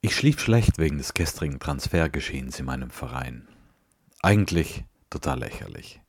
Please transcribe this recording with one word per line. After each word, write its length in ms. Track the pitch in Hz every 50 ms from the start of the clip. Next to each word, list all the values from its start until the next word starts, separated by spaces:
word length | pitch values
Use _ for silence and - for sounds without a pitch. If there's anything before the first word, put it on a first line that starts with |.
Ich 140 | - 113 -
schlief 240 | - - 143 147 -
schlecht 400 | - - 113 117 110 - - -
wegen 200 | 80 80 71 71
des 160 | 67 - -
gestrigen 440 | - 90 78 - - - 76 71 67
Transfergeschehens 1000 | - - 73 67 - - - 87 82 78 73 71 - - - 67 65 64 65 -
in 60 | 65
meinem 240 | 65 65 64 64 60
Verein. 580 | - - - - 117 - - 62 62 58 60 _ _ _ _ _ _ _ _ _ _ _ _ _ _ _ -
Eigentlich 600 | 90 104 104 101 - - 85 78 - - - - - _ _ _ _
total 300 | - - - - 135 123
lächerlich. 600 | 117 - - - - - - - - - - - _